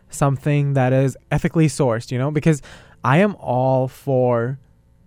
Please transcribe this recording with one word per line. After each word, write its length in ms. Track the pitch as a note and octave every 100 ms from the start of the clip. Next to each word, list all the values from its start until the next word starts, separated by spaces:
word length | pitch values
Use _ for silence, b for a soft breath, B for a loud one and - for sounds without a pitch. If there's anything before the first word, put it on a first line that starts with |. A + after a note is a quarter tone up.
| _
something 640 | - C#3+ C3+ D3+ D3 C#3+
that 200 | C3+ B2+
is 240 | C3 C3+ - -
ethically 360 | D3 F3 E3+ D#3+
sourced, 440 | - C3+ A2+ -
you 60 | B2
know, 140 | C3+
because 300 | D3+ D#3+ D3+ B B B -
I 140 | A#2 C#3+
am 180 | G#3 F#3
all 480 | - B2 C3 C3 C3
for 720 | - - C3 B2 A#2+ A#2 C3+ - _ _ _